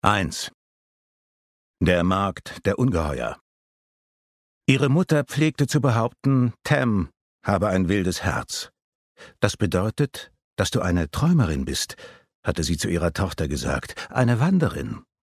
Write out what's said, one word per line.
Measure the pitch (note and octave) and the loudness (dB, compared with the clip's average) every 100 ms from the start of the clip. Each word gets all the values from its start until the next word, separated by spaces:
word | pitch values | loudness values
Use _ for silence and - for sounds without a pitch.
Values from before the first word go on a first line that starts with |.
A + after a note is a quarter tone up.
Eins. | G2 G#2 F#2+ - - _ _ _ _ _ _ _ _ _ _ _ _ _ | 2 2 0 -6 -12 _ _ _ _ _ _ _ _ _ _ _ _ _
Der | - F2+ | 2 4
Markt | F2 F#2+ G2 F2+ - - | 4 2 0 -4 -12 -6
der | - G2+ | -2 0
Ungeheuer. | B2+ F2+ D#2 C2 A#1 - _ _ _ _ _ _ _ _ _ _ _ _ - | 2 2 -2 -4 -6 -8 _ _ _ _ _ _ _ _ _ _ _ _ 2
Ihre | C3+ C#3+ | 4 4
Mutter | C#3+ F#3 D#3 | 2 2 0
pflegte | C3+ - D#3 - C#3+ | 0 0 0 0 0
zu | D3+ | 2
behaupten, | C3 A#2 A2+ - C3+ C3+ B2 - | 2 2 0 -2 0 2 2 -2
Tam | - D3 B2+ G#2 E2+ _ _ _ | 0 0 2 0 -2 _ _ _
habe | - G2 G#2 | -2 0 2
ein | F#2 F2+ | 2 2
wildes | G2+ F#2 F2 | 2 0 -2
Herz. | F#2 - - - - _ _ _ _ _ - _ | -2 -4 -6 -10 -12 _ _ _ _ _ -20 _
„Das | G2+ - | -2 0
bedeutet, | G2 F2+ G#2 - C#3+ - - _ _ - | 0 0 -2 -2 -4 -4 -20 _ _ -4
dass | G2 | -2
du | A#2+ | 0
eine | F2+ F2 D#2 | 0 0 0
Träumerin | - D#3 F3 G2 D2 | -2 2 2 2 -2
bist“, | C2 - - - - - _ _ | -4 -6 -8 -12 -18 -20 _ _
hatte | - - | -6 -4
sie | D#2+ E2 | -2 -2
zu | - | -2
ihrer | F2 E2+ | 0 -2
Tochter | D#2 F#2+ - D2+ | -2 -4 -2 -4
gesagt, | C#2+ D2+ C#2+ - - - | -4 -4 -6 -6 -14 -8
„eine | - A#2+ A#2+ | -2 0 2
Wanderin, | D3+ F#3+ C#3 D2 A#1 A1 - _ | 2 2 0 -2 -8 -10 -14 _